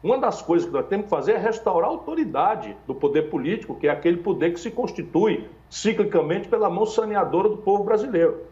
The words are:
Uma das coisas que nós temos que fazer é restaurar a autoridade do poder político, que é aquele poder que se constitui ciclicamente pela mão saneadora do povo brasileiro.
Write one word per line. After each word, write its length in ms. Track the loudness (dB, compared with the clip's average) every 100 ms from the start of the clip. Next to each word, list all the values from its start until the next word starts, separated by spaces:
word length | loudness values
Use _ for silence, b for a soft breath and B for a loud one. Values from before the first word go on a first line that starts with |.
Uma 160 | 0 2
das 240 | 0 -2
coisas 240 | 0 2 2
que 60 |
nós 120 | -2 -2
temos 180 | -4
que 60 | 0
fazer 220 | -2 2
é 40 | 2
restaurar 500 | 0 0 0 2 0
a 40 |
autoridade 840 | -2 -4 -2 -2 2 0 0 -8 -14 -10
do 60 |
poder 360 | -2 2 2 0
político, 460 | -4 -2 -4 -6 -2
que 100 | 0
é 40 |
aquele 260 | 2 0 0
poder 360 | 0 0 0
que 60 | -2
se 120 | -6
constitui 800 | -4 -6 -6 -2 2 2 0 -6 -20 -18
ciclicamente 800 | -2 -2 2 2 2 2 -2 0
pela 200 | 0 2
mão 160 | 2
saneadora 640 | 0 0 0 0 2 2 2
do 100 | 0
povo 260 | 0 0
brasileiro. 580 | 2 2 2 4 4 2 -12